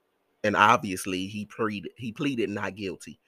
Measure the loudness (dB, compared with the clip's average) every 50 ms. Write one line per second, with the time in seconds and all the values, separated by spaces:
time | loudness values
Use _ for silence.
0 | _ _ _ _ _ _ _ _ -2 2 6 8 8 8 8 6 2 -2 -4 -4
1 | -4 -4 -4 -4 -4 -4 -6 -8 -10 -8 -6 -4 -4 -4 -4 -6 -10 -12 -12 -12
2 | -12 -10 -6 -4 -4 -2 -2 -2 -2 -2 -2 -4 -6 -6 -6 -6 -8 -8 -8 -10
3 | -12 -18 -20 -20 _